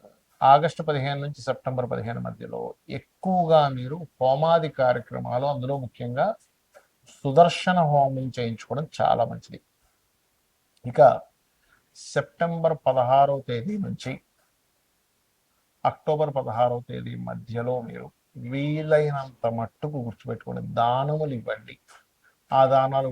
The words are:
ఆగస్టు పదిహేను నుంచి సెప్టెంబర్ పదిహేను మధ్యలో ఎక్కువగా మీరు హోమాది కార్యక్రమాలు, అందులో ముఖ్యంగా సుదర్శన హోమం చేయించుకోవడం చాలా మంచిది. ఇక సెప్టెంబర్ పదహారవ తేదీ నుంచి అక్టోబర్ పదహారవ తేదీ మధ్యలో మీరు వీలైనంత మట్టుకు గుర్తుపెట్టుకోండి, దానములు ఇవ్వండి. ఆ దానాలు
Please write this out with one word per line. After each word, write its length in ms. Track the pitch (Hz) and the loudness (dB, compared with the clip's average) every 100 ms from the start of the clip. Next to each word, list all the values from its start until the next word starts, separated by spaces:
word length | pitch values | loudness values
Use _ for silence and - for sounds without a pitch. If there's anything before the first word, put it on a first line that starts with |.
| - _ _ _ | -20 _ _ _
ఆగస్టు 400 | 131 147 160 - 156 | 6 6 6 -2 -2
పదిహేను 320 | 143 139 143 | -2 -2 -6
నుంచి 160 | 143 143 | -8 -8
సెప్టెంబర్ 420 | 131 120 131 127 120 | -6 -6 -6 -4 -4
పదిహేను 260 | 120 110 123 120 | -6 -6 -6 -8
మధ్యలో 320 | 110 117 117 120 - - 131 | -10 -12 -10 -10 -12 -14 -14
ఎక్కువగా 640 | - _ 185 185 160 160 139 127 | -14 _ -2 0 4 4 4 -2
మీరు 200 | 127 170 151 _ | -8 -10 -14 _
హోమాది 500 | 127 139 160 165 156 - | 0 2 2 2 2 0
కార్యక్రమాలు, 640 | 127 123 - 127 120 123 143 | 0 0 -6 -10 -6 -4 -2
అందులో 220 | 127 127 139 | -4 -4 -6
ముఖ్యంగా 420 | 127 - 120 127 196 - _ _ _ - _ _ _ - | -8 -10 -8 -2 -2 -4 _ _ _ -20 _ _ _ -8
సుదర్శన 640 | 143 143 170 - 185 180 151 | 4 6 6 4 0 2 4
హోమం 360 | 147 135 131 131 127 | 4 2 0 -6 -6
చేయించుకోవడం 480 | 117 110 - 127 156 - | -6 -6 -8 -8 -6 0
చాలా 240 | - - 117 | 2 2 0
మంచిది. 280 | 117 - - _ _ _ _ _ _ _ _ _ _ _ _ 123 | -6 -14 -20 _ _ _ _ _ _ _ _ _ _ _ _ -4
ఇక 80 | 151 127 - - _ _ _ _ _ _ - - | 6 8 6 -4 _ _ _ _ _ _ -20 -6
సెప్టెంబర్ 600 | 147 - - 170 165 160 156 135 | -6 -6 -4 -4 0 -2 0 0
పదహారవ 520 | 127 123 135 139 139 - | 2 4 4 4 2 -4
తేదీ 280 | 120 160 208 | -6 -6 -6
నుంచి 260 | 123 - - - _ _ _ _ _ _ _ _ _ _ _ _ _ _ _ _ 135 | -6 -8 -10 -12 _ _ _ _ _ _ _ _ _ _ _ _ _ _ _ _ -4
అక్టోబర్ 420 | - - 151 151 135 | -2 -2 -2 -2 -4
పదహారవ 420 | 123 113 123 123 123 | -4 0 0 0 -8
తేదీ 240 | 123 120 120 120 | -12 -10 -10 -10
మధ్యలో 460 | 117 117 117 120 127 117 | -12 -10 -6 -4 -6 -8
మీరు 180 | 120 123 _ _ 131 120 | -14 -16 _ _ -16 -8
వీలైనంత 920 | 135 147 156 156 151 151 139 131 - 117 117 | -4 -2 -4 2 4 4 -2 -8 -6 -4 -4
మట్టుకు 400 | 113 - 151 147 | -6 -8 -8 -6
గుర్తుపెట్టుకోండి, 560 | 117 - 123 117 127 120 113 117 | -8 -10 -12 -12 -10 -10 -4 0
దానములు 520 | 117 127 143 156 151 120 | 2 2 0 -2 -4 -6
ఇవ్వండి. 360 | 113 110 120 127 _ - _ _ _ _ _ 135 | -8 -10 -12 -20 _ -20 _ _ _ _ _ 4
ఆ 20 | 131 | 4
దానాలు 340 | 135 135 135 131 | 4 2 0 -2